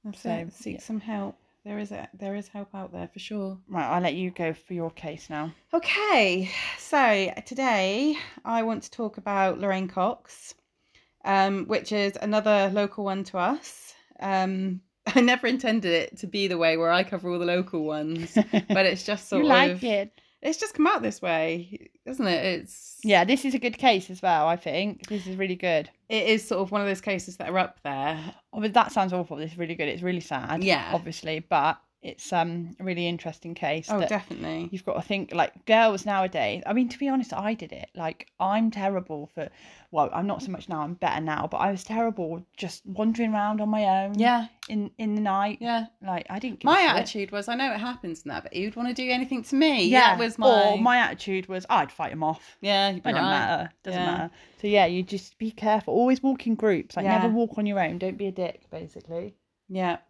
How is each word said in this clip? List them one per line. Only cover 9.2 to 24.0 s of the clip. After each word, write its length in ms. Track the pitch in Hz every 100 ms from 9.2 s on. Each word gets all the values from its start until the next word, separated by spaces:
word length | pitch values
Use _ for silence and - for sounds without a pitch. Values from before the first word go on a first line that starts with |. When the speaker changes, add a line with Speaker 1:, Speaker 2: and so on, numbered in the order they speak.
| 202 196 190 -
Speaker 1:
Lorraine 280 | 196 190 185
Cox, 680 | 185 190 240 _ - - - _ _ _ _ _ _
um, 420 | - 190 196 185 -
which 240 | - -
is 260 | 214 202 -
another 520 | 208 214 214 208 196
local 300 | 202 202 208 196
one 180 | 196 190
to 120 | 185
us. 560 | 180 294 - - - - _ -
Um, 600 | 196 190 190 190 190 185 _
<laughs> 120 | _ -
I 160 | 262
never 240 | 240 247 240
intended 460 | 262 247 220 185
it 240 | 165 - -
to 100 | 185
be 200 | 202 190
the 100 | 175
way 200 | 165 160
where 140 | 165
I 120 | 175
cover 260 | 185 190 180
all 80 | 175
the 80 | 175
local 380 | 180 180 170
ones, 500 | 151 151 151 165 165
Speaker 2:
<laughs> 180 | 220 208
Speaker 1:
but 340 | 214 - 190 190
it's 160 | 185
just 280 | - 202 -
Speaker 2:
You 60 | 190
Speaker 1:
sort 80 | 302
Speaker 2:
like 260 | 247 226
Speaker 1:
of, 100 | 180
Speaker 2:
it. 360 | 240 208 208 _ _ _
Speaker 1:
it's 180 | 294 320
just 140 | 427
come 140 | - 311
out 160 | 403
this 180 | 220 208
way, 680 | 180 160 160 170 180 202 - _ -
doesn't 200 | 262 208
it? 160 | 170 185 175
It's 380 | - - - -
Speaker 2:
Yeah, 200 | 220 190
this 220 | 185 269 269
is 80 | 262
a 40 |
good 180 | 247 226
case 320 | 262 196